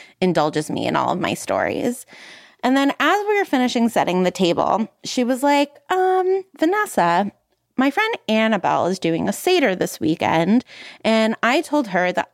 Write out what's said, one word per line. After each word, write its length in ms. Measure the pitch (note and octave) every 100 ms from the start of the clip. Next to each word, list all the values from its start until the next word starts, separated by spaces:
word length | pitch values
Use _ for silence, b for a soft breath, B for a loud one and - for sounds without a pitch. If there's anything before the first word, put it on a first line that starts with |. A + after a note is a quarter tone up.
| B B
indulges 500 | F#3 E3 D3+ D3 D#3
me 180 | - -
in 100 | D3
all 160 | B2
of 60 | D#3
my 140 | E3 -
stories. 680 | - F#2+ - - - B3 - B B B B B
And 120 | A#3+ C4+
then 160 | C#4 -
as 260 | C#4+ G4 G#4
we 100 | G#4
were 60 | F#4+
finishing 420 | C4 B3 A#3+ A#3
setting 340 | G3+ F3 F3+
the 80 | F#3
table, 580 | - F3+ E3 - F#3+ A3 _ -
she 180 | -
was 180 | A#3+ B3+
like, 300 | C#4+ C#4+ C#4+ - -
"Um, 540 | F#4 F#4 F#4 F#4 F#4+ F#4+ -
Vanessa, 720 | D#4+ G#4 G#4+ - E3+ E3+ G3+ - _ _ _ -
my 120 | C4+
friend 260 | C4+ A4 A#4 -
Annabelle 560 | A3 A3 G#3 D3 C#3+ D3
is 140 | F#3
doing 280 | E3 E3 F3
a 60 |
Seder 400 | - - F#4 C4 F#3
this 240 | F3 -
weekend, 640 | D#3 D#3+ - D#3+ E3+ A#3 - B B B
and 320 | A3 A3 A3 -
I 200 | A3+ C#4+
told 260 | D#4 D4 A3+
her 240 | F3+ F3+
that 180 | F3+ -